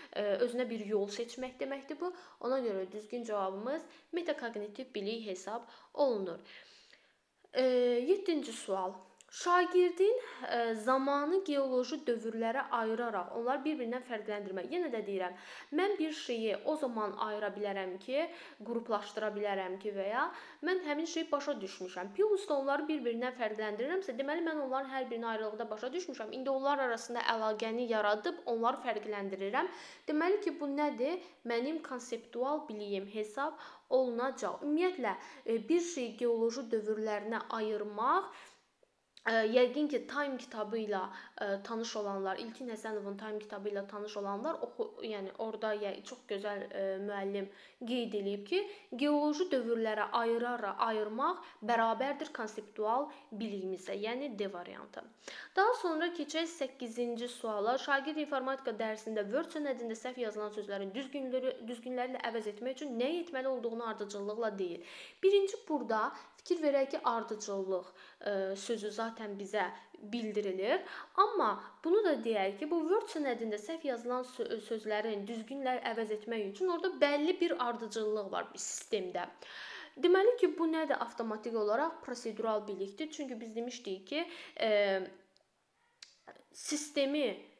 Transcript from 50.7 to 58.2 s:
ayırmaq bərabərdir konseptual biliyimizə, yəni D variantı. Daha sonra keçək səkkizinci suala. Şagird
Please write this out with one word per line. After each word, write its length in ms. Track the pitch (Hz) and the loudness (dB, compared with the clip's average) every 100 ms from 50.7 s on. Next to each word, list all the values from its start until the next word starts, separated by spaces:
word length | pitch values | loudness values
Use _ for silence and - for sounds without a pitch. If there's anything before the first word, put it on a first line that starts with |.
| 196 226 | 2 2
ayırmaq 560 | 220 208 220 302 359 - - 214 | 2 0 2 2 0 -6 -6 2
bərabərdir 640 | 226 226 226 262 285 302 | 4 6 4 0 -2 -6
konseptual 760 | - 214 214 202 - 214 247 294 - - | -6 -6 -6 -8 -2 2 2 0 -6 -12
biliyimizə, 600 | 208 220 196 185 185 - 196 | -8 -4 -4 -4 -6 -6 -4
yəni 320 | 214 247 285 202 | -2 -2 -4 -4
D 100 | 196 | -4
variantı. 500 | 185 180 - - - - - - - - - | -4 -10 -12 -12 -12 -14 -16 -14 -14 -2 4
Daha 200 | 415 494 | 4 4
sonra 280 | 359 311 349 339 | 2 2 0 -2
keçək 320 | 294 320 330 | -2 -2 -2
səkkizinci 800 | - 262 - 240 226 240 233 240 | -2 -4 -4 -6 -2 -2 -2 -4
suala. 480 | - 220 208 208 262 | -4 -2 2 2 2
Şagird 400 | - 277 277 311 | 4 2 2 -2